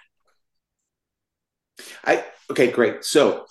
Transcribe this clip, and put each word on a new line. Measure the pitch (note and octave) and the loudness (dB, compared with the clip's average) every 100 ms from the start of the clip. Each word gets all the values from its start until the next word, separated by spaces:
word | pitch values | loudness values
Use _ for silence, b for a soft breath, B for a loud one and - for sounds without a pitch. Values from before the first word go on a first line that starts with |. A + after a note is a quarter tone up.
| b _ _ _ _ _ _ _ _ _ _ _ _ _ _ _ _ - B B | b _ _ _ _ _ _ _ _ _ _ _ _ _ _ _ _ -20 B B
I, | - D#3+ - - - | -2 -2 -4 -20 -8
okay, | C#3+ B2+ | 0 0
great. | - A2 - | 2 -2 -2
So | - D3+ A2+ F#2 - | 0 2 2 0 -12